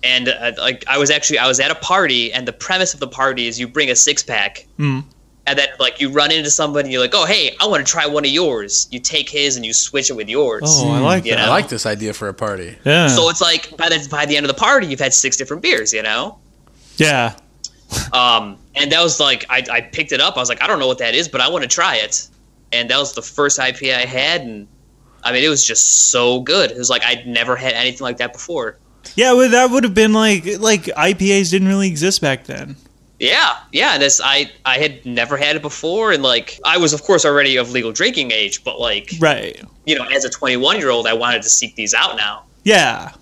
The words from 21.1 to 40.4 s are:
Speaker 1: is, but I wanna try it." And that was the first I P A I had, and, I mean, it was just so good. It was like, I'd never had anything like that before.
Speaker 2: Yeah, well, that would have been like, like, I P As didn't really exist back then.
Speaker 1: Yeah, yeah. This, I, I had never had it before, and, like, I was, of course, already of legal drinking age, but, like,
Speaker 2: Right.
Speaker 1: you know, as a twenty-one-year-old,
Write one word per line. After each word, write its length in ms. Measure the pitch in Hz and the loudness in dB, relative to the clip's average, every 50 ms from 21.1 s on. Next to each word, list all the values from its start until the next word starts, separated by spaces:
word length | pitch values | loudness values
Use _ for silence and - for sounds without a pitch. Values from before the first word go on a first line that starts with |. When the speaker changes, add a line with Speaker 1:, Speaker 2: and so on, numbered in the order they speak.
| 113 | 0
Speaker 1:
is, 120 | 139 170 | 0 -2
but 140 | 160 - 131 | -2 -2 0
I 60 | 123 139 | 0 0
wanna 180 | 170 175 139 | 0 -2 -2
try 280 | 120 - - 170 185 139 | -2 0 0 0 0 0
it." 320 | 113 107 107 - - - - _ _ _ _ _ _ _ _ | -2 -2 -2 -4 -6 -6 -8 _ _ _ _ _ _ _ _
And 180 | - 120 120 117 | -2 -2 0 0
that 80 | 127 | 0
was 160 | 139 143 139 - | -2 -2 -4 -6
the 80 | 120 | -10
first 380 | 113 - - - 143 143 139 - | -12 -10 -4 -2 0 0 0 0
I 120 | 131 131 | -2 -4
P 180 | 123 - 139 131 | -4 -4 -4 -2
A 80 | 131 123 | -2 -2
I 60 | 123 | -2
had, 360 | 123 131 127 135 151 170 170 | -4 -2 -2 -2 -2 -2 -4
and, 260 | 139 120 110 104 104 - - _ _ _ _ _ _ _ _ _ - | -6 -8 -12 -14 -16 -18 -20 _ _ _ _ _ _ _ _ _ -6
I 80 | 120 | -2
mean, 120 | 123 127 139 | 0 2 2
it 60 | 156 | 2
was 140 | 151 135 - | 2 2 0
just 440 | - 113 - - - - - - - | 0 2 2 2 4 4 4 4 4
so 300 | - 123 123 123 123 127 | 4 2 2 2 2 0
good. 300 | 127 123 156 196 170 123 | 0 0 2 2 2 0
It 60 | 117 | -2
was 120 | 123 123 120 | -4 -2 0
like, 140 | 131 120 117 | 0 2 2
I'd 220 | 123 123 120 120 | 0 0 -2 -4
never 300 | 123 120 117 117 123 127 | -4 -2 -2 0 0 -2
had 180 | 123 127 131 113 | -2 -2 -4 -2
anything 300 | 117 123 127 123 - 139 | 0 -2 -2 -4 -4 -8
like 140 | 123 120 | -8 -4
that 160 | - 123 117 - | -4 -6 -8 -6
before. 440 | - - - 170 151 120 110 - _ _ _ _ _ _ - - | -14 -12 -8 -6 -6 -6 -6 -8 _ _ _ _ _ _ -10 0
Speaker 2:
Yeah, 180 | 196 233 262 254 | 2 4 6 6
well, 160 | 247 254 254 | 6 6 6
that 200 | 220 247 254 254 | 6 6 4 4
would 140 | 233 269 240 | 4 2 2
have 100 | 240 185 | 2 4
been 200 | 214 220 220 214 | 4 4 4 4
like, 320 | 220 220 220 202 180 156 180 208 185 | 4 4 4 2 2 0 -4 -6 -2
like, 300 | 214 220 220 190 151 175 - | 2 2 2 2 0 -6 -2
I 160 | 147 156 180 196 | 0 2 2 2
P 260 | 175 190 196 196 196 | 2 2 4 4 4
As 120 | 196 165 | 2 2
didn't 160 | 175 196 190 | 2 2 2
really 200 | 190 196 196 196 | 2 2 2 0
exist 340 | 190 170 147 160 185 190 - | 0 0 0 0 0 0 0
back 240 | - 147 135 127 - | 0 -2 -2 -2 -6
then. 300 | - 135 135 143 143 139 - - - _ _ _ _ _ _ | -12 -12 -12 -12 -14 -16 -20 -20 -20 _ _ _ _ _ _
Speaker 1:
Yeah, 360 | - 123 185 277 330 - 131 - - _ | 0 2 2 4 2 0 0 -4 -8 _
yeah. 260 | - 143 226 302 - | -2 0 0 2 2
This, 220 | 143 143 139 139 - | 2 2 2 2 2
I, 300 | - 135 139 143 147 - - - _ | 2 2 0 0 0 -2 -8 -6 _
I 120 | 135 127 131 | 0 0 2
had 260 | 151 151 139 127 - | 0 -2 -4 -6 -10
never 320 | 127 120 120 117 117 143 | -6 -2 -2 -2 -2 -2
had 180 | 135 143 147 151 | -2 0 0 0
it 60 | 156 | -2
before, 500 | 151 147 - - - 160 175 220 226 214 | -4 -8 -12 -8 -6 -4 -2 0 0 0
and, 100 | 185 147 135 | 0 2 2
like, 360 | 127 123 117 117 - - - - | 2 2 2 -2 -6 -16 -4 0
I 120 | 151 165 | 0 2
was, 140 | 180 175 151 | 2 2 2
of 120 | 151 143 - | 0 -2 2
course, 200 | - 196 160 - | 2 2 4 4
already 320 | 151 143 143 139 135 135 | 4 4 4 4 4 2
of 160 | 127 123 120 | 0 0 0
legal 200 | 123 127 113 113 107 | -2 -2 -2 -2 -2
drinking 380 | - 175 240 247 - 139 123 | -2 -2 0 0 -2 -2 -2
age, 320 | 113 107 107 98 - - _ | 0 -2 0 -2 -4 -8 _
but, 160 | 127 - - | -10 -8 -4
like, 320 | 120 117 104 104 104 - 185 165 | -4 -4 -4 -4 -6 -10 -4 0
Speaker 2:
Right. 420 | 160 156 143 117 107 90 - - - - _ - _ | 0 0 0 0 -4 -10 -12 -14 -20 -20 _ -14 _
Speaker 1:
you 100 | 156 156 | -2 -2
know, 80 | 135 123 | -2 -2
as 200 | 113 135 139 131 | -2 -2 -2 -2
a 40 | 127 | -2
twenty-one-year-old, 800 | - - | -6 -4